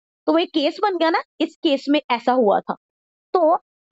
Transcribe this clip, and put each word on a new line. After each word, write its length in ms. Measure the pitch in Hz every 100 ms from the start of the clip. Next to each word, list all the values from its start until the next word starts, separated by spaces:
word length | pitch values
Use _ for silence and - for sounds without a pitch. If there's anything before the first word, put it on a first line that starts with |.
| _ _ -
तो 60 |
वो 60 | 320
एक 100 | 370
case 300 | 320 285 339
बन 160 | 415 349
गया 120 | 330
ना, 120 | 392 - -
इस 160 | 330 -
case 240 | 330 277 -
में 140 | 294 -
ऐसा 220 | 233 247
हुआ 280 | 254 214 185
था। 140 | - - _ _ _ _ _
तो 260 | 370 320 339 - _ _